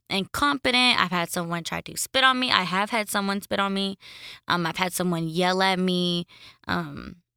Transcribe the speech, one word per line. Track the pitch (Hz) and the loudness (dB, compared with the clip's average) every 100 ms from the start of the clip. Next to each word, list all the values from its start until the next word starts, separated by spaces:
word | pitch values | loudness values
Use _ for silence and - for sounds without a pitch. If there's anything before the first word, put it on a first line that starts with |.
| _ | _
incompetent. | 190 185 - 285 277 254 247 247 214 | -4 -4 0 0 0 0 4 4 4
I've | 180 | 2
had | 180 170 | 0 -2
someone | - 170 170 | -2 -2 -4
try | 160 165 | -4 -8
to | - - | -8 -8
spit | - 262 | -2 2
on | 262 254 | 4 2
me. | 254 | 2
I | 190 | 2
have | 180 185 208 | 2 0 0
had | 233 208 | -2 -2
someone | 208 196 196 | -2 -2 -4
spit | - 196 | -2 -2
on | 196 | 0
me. | 196 196 190 - - - - - | 0 -2 -6 -16 -18 -18 -20 -2
Um, | 175 165 | 0 0
I've | - | -2
had | 180 | -4
someone | - 180 170 165 | 0 0 0 -2
yell | 160 180 185 | 0 2 4
at | 190 185 | 2 2
me, | 185 180 175 175 175 - - - - | 2 2 0 -2 -4 -14 -20 -14 -4
um, | 180 160 143 64 - _ | -2 -4 -10 -14 -16 _